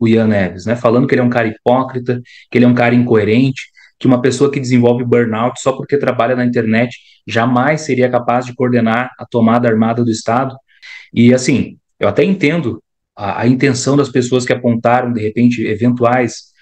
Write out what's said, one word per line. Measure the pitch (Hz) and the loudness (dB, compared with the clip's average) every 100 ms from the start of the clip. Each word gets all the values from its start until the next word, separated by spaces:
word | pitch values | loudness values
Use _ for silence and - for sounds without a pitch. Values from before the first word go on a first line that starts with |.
o | 117 | 2
Ian | 113 110 | 2 2
Neves, | 104 90 92 | 0 -2 -6
né? | 95 | -6
Falando | 120 120 117 139 | -2 0 2 2
que | |
ele | 127 | 0
é | |
um | 123 | 0
cara | 120 113 | 0 -2
hipócrita, | 107 - 127 127 127 120 123 123 - _ | -2 0 0 0 -6 -6 -6 -8 -20 _
que | 123 | 2
ele | |
é | 123 | 4
um | |
cara | 120 120 | 4 2
incoerente, | 123 120 110 101 110 135 131 - _ - _ | 2 4 2 2 2 0 -2 -12 _ -20 _
que | 127 | 0
uma | 123 | 2
pessoa | 131 123 143 | 0 0 -2
que | 139 | -2
desenvolve | 123 127 120 120 | 0 2 2 0
burnout | 120 120 113 110 123 127 | 0 0 0 -2 -4 -4
só | - | -6
porque | 127 - 143 | -6 -4 -2
trabalha | 131 120 117 | -2 -2 -2
na | 127 123 | 0 0
internet | 120 110 113 120 - _ _ - | -2 0 0 -2 -6 _ _ -6
jamais | 107 120 123 135 156 | -2 0 0 0 -2
seria | 156 123 123 | -2 -2 0
capaz | 123 120 123 123 | 0 -2 -2 -4
de | |
coordenar | - 127 120 113 113 127 - | -4 -2 0 0 -2 -4 -10
a | - | -6
tomada | 120 113 120 120 | 0 2 2 2
armada | 110 110 120 | 0 0 0
do | 117 | -2
Estado. | 110 - 120 131 123 _ _ - - - | -2 -2 -2 -2 -8 _ _ -20 -20 -10
E, | - 120 | 2 4
assim, | 127 123 123 - - _ _ | 4 2 -2 -2 -10 _ _
eu | 101 | -2
até | 101 | 0
entendo | 175 185 147 170 123 - _ _ _ | 0 2 0 0 -4 -8 _ _ _
a, | - 101 85 | -10 -8 -2
a | 117 | 0
intenção | 131 135 123 - 143 | 2 0 0 0 0
das | 131 | 0
pessoas | 139 120 127 123 | -2 0 -2 -2
que | |
apontaram, | 120 123 117 117 123 123 | -2 0 0 0 0 0
de | 117 | -4
repente, | 107 113 120 117 | -4 0 2 2
eventuais | 110 107 123 123 117 123 120 - - _ | -2 -2 -2 2 2 2 0 -4 -18 _